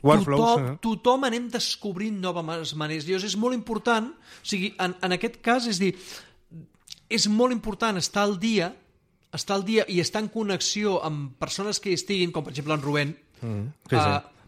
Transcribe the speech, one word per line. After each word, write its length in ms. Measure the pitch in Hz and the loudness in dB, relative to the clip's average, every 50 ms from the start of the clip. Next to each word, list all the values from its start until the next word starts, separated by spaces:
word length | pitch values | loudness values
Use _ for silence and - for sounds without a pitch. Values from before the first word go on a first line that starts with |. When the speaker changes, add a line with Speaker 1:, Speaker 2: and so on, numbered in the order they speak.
Speaker 1:
Workflows, 400 | - 143 156 202 185 147 139 220 | 6 8 8 8 6 4 4 4
Speaker 2:
tothom, 280 | 226 233 233 240 131 123 | 6 6 4 4 2 -2
Speaker 1:
eh? 100 | 143 - | -4 -4
Speaker 2:
tothom 440 | - 226 214 - - 247 254 262 277 | -2 -2 -2 2 2 2 4 4 2
anem 220 | 247 226 240 247 233 | 0 -2 -2 -4 -6
descobrint 680 | - 226 - - - - - 202 180 180 214 220 208 190 | -4 -4 -4 -4 -4 -6 -6 -8 -6 -4 -4 -4 -4 -4
noves 220 | 185 185 170 175 160 | -4 -4 -4 -4 -4
ma-, 160 | 156 165 165 160 - 151 156 | -4 -6 -6 -6 -6 -6 -4
maneres. 260 | 151 151 156 156 143 | -4 -4 -4 -4 -2
Llavors, 200 | 175 190 185 202 | -2 -2 -2 -2
és 100 | 208 180 | -2 -2
molt 160 | 214 233 247 254 | 0 0 0 0
important, 520 | 233 - 233 220 208 - 240 233 214 226 269 339 | -2 -4 -4 -6 -2 0 2 2 2 0 -4 -8
o 320 | - - - - - - | -14 -20 -20 -20 -14 -6
sigui, 240 | - 208 185 185 - - - | -4 -2 -2 -2 -4 -2 -2
en, 160 | 185 180 180 - | -4 -4 -2 -4
en 100 | 185 180 | -2 -2
aquest 280 | 180 180 220 240 - - | 0 0 -2 -4 -6 -2
cas, 240 | - 233 247 262 240 | 0 2 2 2 2
és 140 | 233 196 170 | -2 0 2
dir, 80 | 196 180 - - - - - - - - _ _ _ _ 165 165 - - _ _ _ - - - _ - | 2 0 0 -2 -10 -18 -18 -18 -18 -20 _ _ _ _ -20 -20 -20 -20 _ _ _ -20 -20 -20 _ -2
és 180 | 220 214 - 208 | 0 0 2 4
molt 240 | 214 226 247 254 | 4 4 4 4
important 460 | 247 208 - 220 190 - 170 185 196 175 | 2 -2 -4 -6 -2 0 0 0 0 0
estar 240 | - - - 202 | -2 -2 0 0
al 160 | 208 202 202 170 | 2 2 0 0
dia, 320 | 220 226 220 190 165 185 - - _ _ _ _ _ _ _ _ _ _ | 0 2 2 2 0 0 -4 -10 _ _ _ _ _ _ _ _ _ _
estar 240 | - 147 - - 196 196 | -10 -8 -4 -2 -2 -2
al 60 | 180 | 0
dia 180 | 214 226 214 190 - | 2 2 2 2 4
i 100 | 175 175 | 2 0
estar 220 | 160 - - 214 | 0 0 -2 -2
en 60 | 214 - | -4 -4
connexió 720 | - 226 214 202 185 160 - - - 208 214 202 185 - | -4 -4 -2 -2 -2 -2 -2 -2 -2 0 0 0 0 0
amb 320 | - 156 151 147 143 131 127 | 0 -2 -4 -4 -6 -8 -8
persones 440 | - 165 - - 196 202 214 190 - | -8 -8 -6 -4 -4 -4 -4 -4 -4
que 100 | - 196 | -2 -2
hi 80 | 175 - | -2 -2
estiguin, 320 | - - 202 185 175 170 | -2 -2 0 0 0 0
com 140 | 170 160 139 | -2 -4 -6
per 60 | 151 127 | -6 -8
exemple 240 | 151 139 156 156 147 | -6 -2 -2 -2 0
en 40 | |
Rubén, 340 | 135 147 147 147 143 151 160 - _ _ _ - | 0 0 0 2 0 0 -4 -8 _ _ _ -10
Speaker 1:
Mm, 240 | 120 113 107 101 104 139 - - _ - | -6 -4 -4 -4 -4 -6 -10 -14 _ 2
sí, 80 | 123 | 2
sí. 20 | - | 4
Speaker 2:
eh, 220 | 151 147 143 143 - - - _ _ | 4 4 2 0 -4 -8 -18 _ _